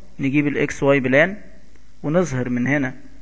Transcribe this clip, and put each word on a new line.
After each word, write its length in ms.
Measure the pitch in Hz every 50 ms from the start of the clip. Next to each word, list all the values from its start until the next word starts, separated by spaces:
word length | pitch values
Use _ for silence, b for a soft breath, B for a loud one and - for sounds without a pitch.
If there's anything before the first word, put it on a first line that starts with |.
| - - - -
نجيب 260 | 143 135 135 151 143
الاكس 360 | 147 139 - 147 147 - -
واي 180 | 147 139 139 139
بلان 360 | 127 127 131 139 165 185 208 - - - - - - - - - - - - -
ونظهر 460 | - 143 156 185 180 139 131 127 123 127
من 180 | 123 120 123
هنا 280 | 127 143 147 131 127 127 - - - - -